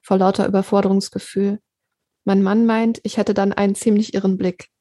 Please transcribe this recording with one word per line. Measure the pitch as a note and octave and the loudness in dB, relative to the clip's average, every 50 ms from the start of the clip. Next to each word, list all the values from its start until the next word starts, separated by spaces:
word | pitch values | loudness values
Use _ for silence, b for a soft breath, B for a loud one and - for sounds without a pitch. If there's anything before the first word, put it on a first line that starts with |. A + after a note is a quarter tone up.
vor | - - G3+ F#3+ | -4 -2 0 2
lauter | F#3 F#3+ G3 - F#3+ | 2 2 2 0 0
Überforderungsgefühl. | - G3 F#3+ G3 - - G3+ G3 G3 F#3+ G3 G3 - - F#3+ - - - G3 G3 G3+ G3+ G#3+ - _ _ _ _ _ _ _ _ _ _ _ _ | 0 0 -2 0 0 0 2 2 2 2 0 -2 -4 -8 -12 -12 -8 -6 -4 -4 -4 -4 -6 -10 _ _ _ _ _ _ _ _ _ _ _ _
Mein | G3+ G3 G3 G3 | 0 2 2 2
Mann | F#3+ G3+ A3+ A#3 | 2 2 2 2
meint, | A3+ A3+ A3 A#3 A3+ A3+ - - | 2 2 2 0 -2 -2 -4 -6
ich | G#3+ - | -6 -4
hätte | - G#3+ - G3+ | -2 -2 0 0
dann | G3 G3 G3+ G#3 | 0 0 0 0
einen | - G3+ G3 G3+ | 0 0 0 0
ziemlich | - - A3+ G#3 G#3 A3 - - | 0 0 2 2 2 2 0 -4
irren | G3 G3 F#3+ F#3+ F#3 | -2 -2 0 0 0
Blick. | - F3+ F3+ - - - _ _ | -2 -4 -4 -6 -12 -20 _ _